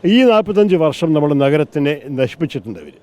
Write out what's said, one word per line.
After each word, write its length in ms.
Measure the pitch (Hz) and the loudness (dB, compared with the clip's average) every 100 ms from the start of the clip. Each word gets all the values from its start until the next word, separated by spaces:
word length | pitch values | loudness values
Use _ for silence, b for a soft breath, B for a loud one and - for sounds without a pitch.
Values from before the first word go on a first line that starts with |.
| 180 | 2
ഈ 40 | 233 254 | 4 4
നാൽപത്തഞ്ച് 460 | 214 202 202 208 180 | 2 2 0 2 2
വർഷം 260 | 160 135 165 | 0 -2 -2
നമ്മുടെ 220 | 151 147 143 | 0 0 2
നഗരത്തിനെ 500 | 139 151 147 156 143 147 143 135 | 2 0 -2 -2 -4 -4 -8 -4
നശിപ്പിച്ചിട്ടുണ്ട് 600 | 131 - 165 135 98 90 | -4 -4 -8 -8 -12 -16
ഇവർ. 140 | 76 - | -16 -20